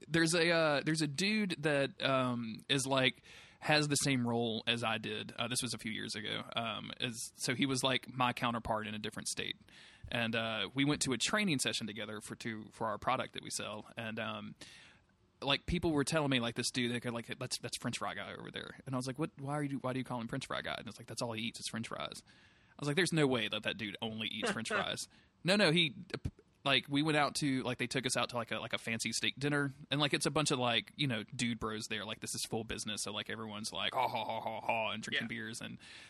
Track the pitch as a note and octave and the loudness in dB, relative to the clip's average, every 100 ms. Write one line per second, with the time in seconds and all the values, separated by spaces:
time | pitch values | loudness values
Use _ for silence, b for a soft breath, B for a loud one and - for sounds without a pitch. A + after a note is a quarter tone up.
0 | - E3 E3 E3+ E3+ E3 D#3 C#3+ D#3 D#3+ | 0 4 4 6 6 6 6 4 2 2
1 | D3+ C3+ G3 A3 G3+ - D3+ C#3+ C3+ - | 0 2 2 2 2 2 2 4 2 0
2 | C3+ C3 B2+ A#2+ A2+ G#2+ - C3+ C3 C3+ | 2 4 2 0 -4 -6 0 0 4 4
3 | C3 - B B B B - D3+ D3 C#3 | 4 2 B B B B 4 4 6 4
4 | C#3+ C3 A#2+ A#2 A#2 A2 - A#2 A2+ A2 | 4 4 2 2 2 0 0 2 2 0
5 | G#2+ G#2+ A2+ - A#2 B2 A#2+ A2 A2+ G2+ | -2 -6 -6 -4 -2 -2 -2 -4 -6 -6
6 | G#2 G#2+ G#2 A2 - - A#2 G#2 A#2+ - | -6 -6 -4 -6 -4 -4 -4 -4 -6 -4
7 | B2+ A2+ - - - B2+ C#3 B2+ C3 B2+ | -4 -4 -10 -4 -2 2 2 2 2 0
8 | - B2+ B2 A#2+ B2 A#2 - A2 G#2+ G#2+ | -2 0 0 2 0 0 -2 -2 -2 -6
9 | G#2+ - - - G2 - - B B B | -6 -6 -6 -4 -4 -6 -12 B B B
10 | - A#2+ A2+ A2+ A2+ A2 G2 C3+ C#3+ C#3+ | -4 0 0 0 0 -2 -2 2 2 4
11 | C3 A#2+ - G#3+ G3+ C3+ A#2 - G#2+ G#2+ | 2 0 2 2 2 2 0 -2 -4 -6
12 | G#2+ G#2+ - - A#2+ A2 G2+ - A2+ G#2 | -8 -8 -10 -8 -6 -6 -8 -4 -2 0
13 | - B2+ - - - - G#2 G#2+ - - | 0 0 -2 -8 -8 -6 -6 -8 -10 -8
14 | A2+ A2+ A2 G#2+ G#2 G#2+ B B B B | -6 -4 -4 -6 -10 -14 B B B B
15 | B _ _ _ C3 C#3 - F3 E3+ D3 | B _ _ _ 2 2 2 2 4 4
16 | C#3 D#3+ C#3+ B2+ A#2 A2+ A#2 B2+ A#2+ A#2+ | 4 4 4 4 2 0 0 2 2 0
17 | B2 A#2 A2+ A#2+ B2+ - A#2+ - D3 - | -2 -4 -6 -8 -4 -4 -4 -4 -2 -2
18 | G2+ F2+ F#2+ - - - - - - C3 | -2 -4 -6 -8 -8 -8 -8 -10 -4 -2
19 | B2+ B2+ D#3+ - C#3 D3 C#3+ C#3 B2+ B2+ | -2 -2 -4 -4 -4 -2 -2 -2 -2 -2
20 | B2 B2 A#2 C3+ - - E2 - - - | -2 -4 -4 -4 -4 -4 -2 -4 -6 -12
21 | - - A#2+ A2 A2+ - - A2+ - - | -10 -6 -4 -2 -4 -6 -6 -6 -6 -6
22 | D2 - - - - _ _ - D3 D3 | -6 -10 -16 -20 -20 _ _ -6 0 2
23 | E3+ D#3+ C#3+ B2 G#2 G#2+ A2 G2 A2 - | 4 6 6 4 2 -2 -2 -4 -4 -4
24 | A2+ A2 A2 A2 A3 G#3+ - G#3 - - | -4 -2 -4 -2 -2 -2 -2 -2 -2 -4
25 | - b b _ D#3+ G#3 F3+ F3 D#3 - | -8 b b _ 2 6 8 6 4 0
26 | - - - - _ _ C#3+ C3 C#3+ C#3+ | -8 -6 -6 -10 _ _ 4 4 4 2
27 | D#3 D3+ C#3 - D3 C3 A#2+ B2 B2 C3+ | 4 4 4 2 2 2 0 -2 -2 0
28 | B2 A#2+ A#2 A#2+ A2 G#2+ A#2 G#2 - A2+ | 0 0 0 -2 -4 -4 -4 -4 -2 -2
29 | A2+ - A2 C3 C#3+ D3 C#3+ - - C#3 | -2 0 -2 0 0 2 0 -4 -2 0
30 | D3 D#3+ E3 D3+ D3 C3+ B2 A#2 - - | 2 2 2 2 2 2 4 2 0 -2
31 | C#3 A2 G#2+ B2+ A#2+ A#2 A2+ G#2+ G#2+ G#2+ | 0 0 -4 0 0 0 -2 -4 -4 -4
32 | G2+ A2 G#2+ A#2 - A2+ A2 F#2+ G#2 G2+ | -4 -6 -6 -6 -2 -4 -4 -6 -4 -4
33 | G2 G#2 G#2 G#2+ A2 G#2 A2 E2 G#2 C3 | -4 -4 -4 -6 -6 -6 -6 -2 0 2
34 | A#2+ A#2 A2 A2+ A2+ G#2+ - A2+ G#2+ G#2 | 2 0 -2 -2 -4 -2 0 0 0 -2
35 | - C#3+ A#2 A#2 A2 A#2 A2+ A#2+ B B | -2 -2 -2 -6 -6 -8 -10 -12 B B